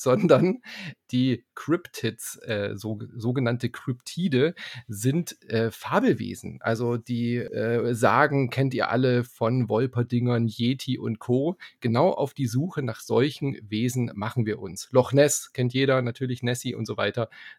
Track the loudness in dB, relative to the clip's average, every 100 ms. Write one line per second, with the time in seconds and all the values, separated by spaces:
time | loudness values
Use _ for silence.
0 | 2 4 6 6 6 0 -6 -16 -14 -16
1 | _ 0 2 0 -4 -10 -2 -2 -2 -6
2 | -6 -6 -10 -12 -4 -2 -2 -4 -6 -8
3 | -10 -6 -2 0 0 0 -4 -6 -8 -8
4 | -8 -4 0 4 2 0 -12 -14 -12 -4
5 | 0 0 -2 -10 -4 -2 -2 -4 -2 0
6 | 2 2 -2 -8 -12 -8 -4 -2 -2 -4
7 | -4 -4 -2 -2 -4 -4 -2 0 0 2
8 | 4 6 4 2 0 0 0 0 0 2
9 | 4 2 0 -2 0 2 2 2 0 -2
10 | 0 0 2 2 0 0 -2 -2 -4 -6
11 | -4 -6 0 2 2 -4 -10 _ 0 4
12 | 4 2 -2 -2 -2 -2 -2 -4 -6 -6
13 | 0 2 2 0 -6 -6 -6 -2 -2 0
14 | -4 -4 -6 -2 -2 -4 -8 -12 0 2
15 | 4 6 4 2 -6 -4 -2 0 2 2
16 | 0 -4 -6 -4 -2 -2 -4 -6 -6 -2
17 | -2 -2 -4 -8 -20